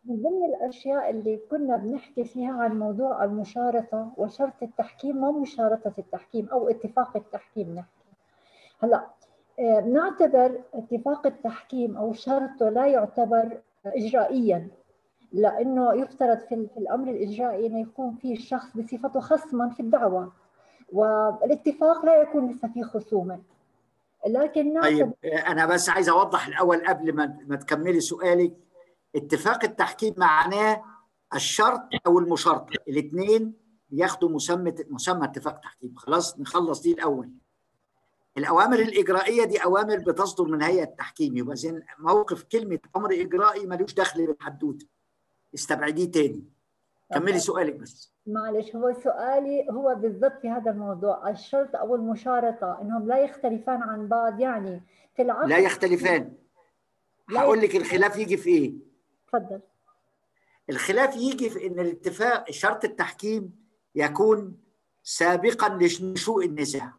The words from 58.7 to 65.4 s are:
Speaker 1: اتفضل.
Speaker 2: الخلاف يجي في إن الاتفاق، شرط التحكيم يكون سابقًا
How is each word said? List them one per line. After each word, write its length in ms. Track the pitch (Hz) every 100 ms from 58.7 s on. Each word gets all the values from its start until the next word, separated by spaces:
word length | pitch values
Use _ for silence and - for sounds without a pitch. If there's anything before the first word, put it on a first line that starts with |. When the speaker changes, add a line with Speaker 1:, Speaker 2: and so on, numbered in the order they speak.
| - - _ _ _ _
Speaker 1:
اتفضل. 340 | 240 185 196 _ _ _ _ _ _ _ _ _ _ -
Speaker 2:
الخلاف 460 | 131 - 202 269 254
يجي 340 | 254 262 233
في 180 | 185 185
إن 120 | 175
الاتفاق، 720 | 175 170 185 185 233 233 240
شرط 340 | 143 196 214 -
التحكيم 800 | - 165 - 208 220 185 - _ _ _ 151
يكون 640 | 147 147 214 214 190 - _ _ _ _
سابقًا 640 | - - 170 180